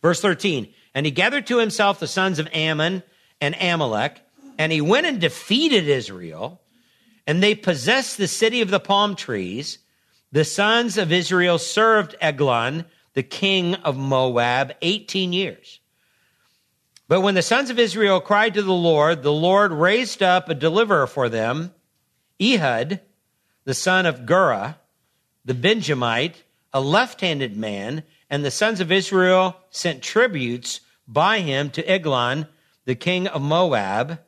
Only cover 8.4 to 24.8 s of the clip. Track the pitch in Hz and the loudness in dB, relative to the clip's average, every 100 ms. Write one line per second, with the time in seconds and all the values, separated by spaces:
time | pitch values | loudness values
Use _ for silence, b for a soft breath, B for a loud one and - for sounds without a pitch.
8.4 | 226 240 214 190 - 202 208 190 - 107 | 0 2 0 0 2 2 2 -2 -6 -6
9.4 | 90 104 147 - _ _ _ _ _ 143 | -4 -8 -10 -14 _ _ _ _ _ -2
10.4 | 151 - 208 233 240 190 175 180 170 185 | 0 0 2 2 0 -2 0 0 2 2
11.4 | 180 170 170 - 220 220 180 - 165 143 | 2 0 0 2 4 4 0 -2 -2 0
12.4 | 143 120 117 156 170 b b - 131 - | 2 2 0 -4 -10 b b -6 -6 -2
13.4 | 196 190 175 185 160 135 135 135 131 120 | 0 2 0 -2 -4 -4 0 0 2 2
14.4 | 120 123 135 - 170 208 208 196 180 180 | 0 0 -2 -4 -4 -4 -6 -6 -2 -2
15.4 | 185 - - - _ _ _ _ _ _ | -4 -8 -20 -20 _ _ _ _ _ _
16.4 | _ _ _ _ _ _ _ 180 196 190 | _ _ _ _ _ _ _ 2 4 2
17.4 | 165 233 269 240 233 185 208 185 185 208 | 2 0 0 0 0 2 2 2 2 2
18.4 | 226 202 196 185 170 151 151 160 139 151 | 2 0 0 2 2 4 4 2 0 2
19.4 | 165 196 202 156 170 220 247 - 190 180 | 4 4 4 2 2 2 -2 0 2 2
20.4 | 180 147 156 180 226 180 131 - 123 113 | 0 -2 0 0 2 2 0 0 -2 0
21.4 | 113 135 175 _ _ _ _ _ _ _ | -2 -4 -8 _ _ _ _ _ _ _
22.4 | 208 240 147 113 135 190 _ _ _ _ | 0 2 2 0 -2 -6 _ _ _ _
23.4 | _ _ - 131 185 185 175 127 117 180 | _ _ -8 -4 0 2 0 -2 0 2
24.4 | 175 107 107 156 | 4 0 -4 -12